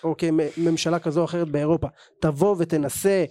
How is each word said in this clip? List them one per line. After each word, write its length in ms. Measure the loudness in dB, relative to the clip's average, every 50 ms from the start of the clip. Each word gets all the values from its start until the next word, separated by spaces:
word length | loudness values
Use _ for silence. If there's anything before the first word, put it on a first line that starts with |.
| -4
או 100 | -4 -2
כממשלה 840 | -2 -2 0 0 0 0 -2 -2 -2 0 0 0 0 0 -2 -2 -2
כזו 220 | -2 -2 0 0
או 40 | -2
אחרת 240 | 0 -2 -4 -4 -2
באירופה, 380 | -2 -2 2 2 0 0 0 -6 -8 _ -20 _ _ _
תבוא 360 | 0 0 2 4 2 2 4 2
ותנסה 680 | 0 0 0 -2 -2 -2 -6 -2 0 2 2 2 0 -2